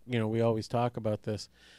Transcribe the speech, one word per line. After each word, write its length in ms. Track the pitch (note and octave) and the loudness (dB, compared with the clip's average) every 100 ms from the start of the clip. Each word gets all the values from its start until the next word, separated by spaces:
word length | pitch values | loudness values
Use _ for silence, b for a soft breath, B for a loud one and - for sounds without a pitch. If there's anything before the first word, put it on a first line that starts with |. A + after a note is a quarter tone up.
| A#2+ | -4
you 120 | A#2+ | 0
know, 100 | A2 | 0
we 120 | A2+ | 2
always 260 | A#2 A2 - | 2 2 0
talk 300 | A#2+ A#2+ A#2+ | 0 0 0
about 280 | A2 G#2+ | -2 -2
this. 260 | A2 G#2 - b b | -4 -6 -8 b b